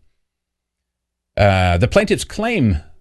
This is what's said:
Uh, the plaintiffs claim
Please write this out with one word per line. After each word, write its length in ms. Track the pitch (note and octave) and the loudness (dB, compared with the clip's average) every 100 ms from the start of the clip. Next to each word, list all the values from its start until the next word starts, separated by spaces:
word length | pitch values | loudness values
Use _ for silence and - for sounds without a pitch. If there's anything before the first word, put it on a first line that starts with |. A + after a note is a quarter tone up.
| _ _ _ _ _ _ _ _ _ _ _ _ _ - | _ _ _ _ _ _ _ _ _ _ _ _ _ 0
Uh, 400 | G2+ F#2+ F#2 F2 | 2 2 2 0
the 100 | - | 2
plaintiffs 360 | G3+ G#3+ E3+ | 0 0 -2
claim 560 | - - A3 A3+ A#2 D#2+ - - | -6 -8 -4 0 0 -2 -6 -20